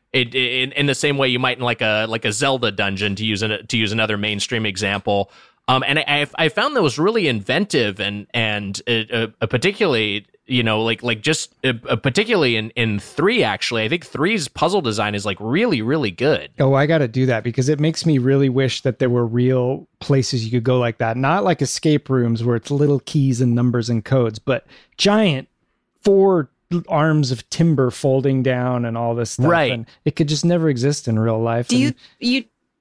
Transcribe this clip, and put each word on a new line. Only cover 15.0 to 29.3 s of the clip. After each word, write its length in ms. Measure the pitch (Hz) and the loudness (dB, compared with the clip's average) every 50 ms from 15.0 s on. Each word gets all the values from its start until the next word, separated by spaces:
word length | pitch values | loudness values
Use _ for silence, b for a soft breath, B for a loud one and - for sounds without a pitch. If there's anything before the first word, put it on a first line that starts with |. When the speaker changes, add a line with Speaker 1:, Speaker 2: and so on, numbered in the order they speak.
| 107 104 104 | -2 -2 -4
Speaker 1:
is, 100 | 104 98 | -4 -4
like, 120 | 107 98 - | -6 -6 -6
really, 420 | 104 113 127 175 233 247 180 123 | -4 -2 0 0 2 2 0 0
really 300 | 107 117 143 165 143 104 | 0 0 0 0 0 -2
good. 380 | - - - 147 151 90 76 - - - | -2 0 0 0 0 0 -2 -8 -2 0
Speaker 2:
Oh, 140 | 143 135 139 | 2 4 4
I 140 | 135 143 147 | 4 4 2
gotta 200 | 165 160 143 117 | 2 2 2 0
do 180 | 110 127 127 127 | 0 0 0 2
that 180 | 123 110 104 | 0 0 -2
because 240 | 123 113 - 127 135 | -2 -2 0 0 0
it 100 | 151 143 | 0 2
makes 260 | 151 160 160 - - | 0 0 0 0 0
me 120 | 165 156 135 | 2 2 4
really 320 | 120 131 135 139 139 135 | 4 4 4 4 4 2
wish 320 | 120 131 135 127 - - | 2 2 0 0 -2 -2
that 180 | - 135 113 - | -2 -4 -2 0
there 100 | - 123 | 0 0
were 160 | 120 120 120 | 2 2 0
real 640 | 113 113 120 123 127 131 127 123 123 135 - - - _ _ | 0 0 2 2 2 2 2 0 0 -2 -4 -8 -14 _ _
places 420 | - - 143 135 123 - - 120 110 | -2 0 2 2 2 0 -2 -4 -2
you 80 | 113 | -2
could 140 | 117 123 113 | -2 0 0
go 120 | 127 127 127 | 2 2 2
like 200 | 123 117 113 - | 0 0 -2 -2
that. 180 | 123 113 113 | -2 -2 -2
Not 300 | 123 131 135 160 196 202 | 0 0 0 0 2 2
like 160 | 190 170 - | 0 0 0
escape 480 | 143 123 - - - 156 151 143 - - | -2 -2 -4 -2 2 2 2 2 2 0
rooms 340 | 131 131 120 117 117 113 117 | 0 2 2 2 0 0 0
where 140 | 120 120 117 | 0 0 -2
it's 120 | - - | -2 -2
little 280 | 143 139 147 147 143 135 - | 0 0 2 2 2 0 -2
keys 340 | - - 156 135 135 127 117 | -2 0 2 2 2 2 2
and 160 | 131 123 120 | 2 2 2
numbers 340 | 120 120 123 120 123 113 117 | 2 2 2 0 0 0 0
and 140 | 120 113 104 | -2 -4 -2
codes, 360 | - 135 135 120 113 110 107 | 0 2 2 2 0 -2 -4
but 260 | - - 131 117 - b b b b b b - | -4 -4 -4 -4 -4 b b b b b b -2
giant 500 | - 202 208 214 220 190 147 131 - - _ _ _ _ _ _ _ _ _ _ | 0 2 4 4 4 2 2 -2 -6 -10 _ _ _ _ _ _ _ _ _ _
four 480 | - 208 196 196 190 196 190 170 143 - _ _ _ _ 170 175 170 - | 2 4 6 6 6 6 4 2 0 -2 _ _ _ _ -4 -4 -2 -2
arms 420 | - 151 151 160 156 151 147 123 | 0 2 2 4 4 2 2 0
of 180 | 131 113 - - | -2 -4 -6 -6
timber 420 | - - 165 170 156 131 131 123 | -2 2 2 4 4 4 2 2
folding 500 | 117 - - 139 131 135 131 139 135 131 127 | 0 0 0 2 2 2 2 2 0 2 2
down 400 | 131 127 123 123 127 127 123 120 | 0 0 0 0 -2 -2 -2 -2
and 120 | 117 113 117 | -2 -4 -2
all 160 | 117 117 117 | -2 -2 -2
this 160 | 117 117 110 | -2 -4 -4